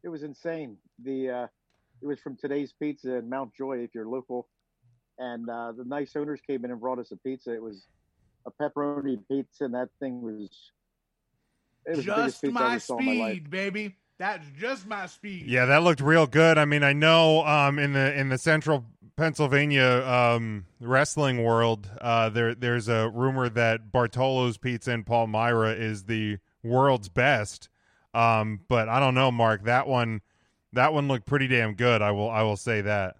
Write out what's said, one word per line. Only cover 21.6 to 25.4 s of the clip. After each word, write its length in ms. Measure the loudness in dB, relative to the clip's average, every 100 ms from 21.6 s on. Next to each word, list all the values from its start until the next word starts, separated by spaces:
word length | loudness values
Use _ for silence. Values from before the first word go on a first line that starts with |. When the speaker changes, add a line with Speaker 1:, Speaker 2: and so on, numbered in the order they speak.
| 4 0 -6 -8
Speaker 3:
uh, 280 | 0 2 2
there, 260 | 0 -2
there's 340 | -2 -2 -2 0
a 200 | 0 0
rumor 400 | 0 -2 0 -2
that 420 | 2 2 0 -2
Bartolo's 640 | 0 0 0 0 2 0 -2
Pizza 340 | -6 -6 -4
in 120 | -6
Palmyra 680 | 0 0 0 0